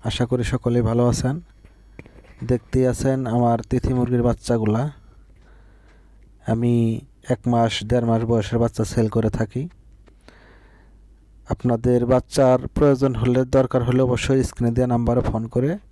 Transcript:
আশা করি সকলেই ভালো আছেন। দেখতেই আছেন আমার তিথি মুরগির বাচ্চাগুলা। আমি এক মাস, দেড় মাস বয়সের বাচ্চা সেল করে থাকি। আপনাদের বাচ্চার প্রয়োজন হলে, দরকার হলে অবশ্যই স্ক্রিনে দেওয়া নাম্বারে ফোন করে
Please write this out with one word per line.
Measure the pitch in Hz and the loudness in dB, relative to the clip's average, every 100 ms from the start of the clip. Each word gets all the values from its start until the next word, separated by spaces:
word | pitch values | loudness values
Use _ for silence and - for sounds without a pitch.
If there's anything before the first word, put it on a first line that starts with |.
আশা | 113 - 120 | -6 -4 -2
করি | 123 | -2
সকলেই | 110 127 123 120 110 | -2 -2 0 0 2
ভালো | 117 120 | 2 2
আছেন। | 117 127 160 - - - - - - - - - - 120 | 0 -2 -6 -12 -20 -20 -20 -20 -20 -20 -20 -20 -12 -4
দেখতেই | 123 - 131 127 | -4 -2 0 0
আছেন | 123 135 131 127 | 0 -2 -2 -2
আমার | 120 120 117 - | 0 2 0 -2
তিথি | 127 - | -4 -2
মুরগির | 127 123 123 120 | -2 0 0 0
বাচ্চাগুলা। | 113 - 120 107 110 143 - - - - - - - - - - - - - - - - | -2 -2 -2 0 -2 -4 -8 -20 -20 -20 -20 -20 -20 -20 -20 -20 -20 -20 -20 -20 -14 -4
আমি | 113 120 117 113 113 - _ - | -2 2 2 0 -2 -10 _ -6
এক | 123 123 | -4 0
মাস, | 117 117 - 107 | 2 2 -2 -2
দেড় | 123 117 | 0 2
মাস | 113 113 | 0 2
বয়সের | 113 104 117 | -2 0 -2
বাচ্চা | 117 - | -2 -2
সেল | 113 - 110 | -4 -2 0
করে | 113 110 - | 0 -2 -2
থাকি। | - 123 165 - - - - - - - - - - - - - - - _ - - | -4 -6 -10 -14 -20 -20 -20 -20 -20 -20 -20 -20 -20 -20 -20 -20 -20 -20 _ -20 -10
আপনাদের | - 127 117 123 123 | -4 -2 0 2 2
বাচ্চার | 120 127 - - 131 127 135 | 2 0 0 2 4 4 0
প্রয়োজন | - 147 131 135 | 2 2 4 0
হলে, | 117 117 123 127 135 | 0 0 0 2 2
দরকার | 127 127 120 | 2 0 0
হলে | 127 127 | 0 0
অবশ্যই | 120 - 135 | 0 0 0
স্ক্রিনে | 120 - 120 | 0 -2 -2
দেওয়া | 117 123 | 0 0
নাম্বারে | 120 120 120 - | 0 0 0 0
ফোন | 110 113 | -4 -4
করে | 123 135 202 - | -2 -2 -4 -10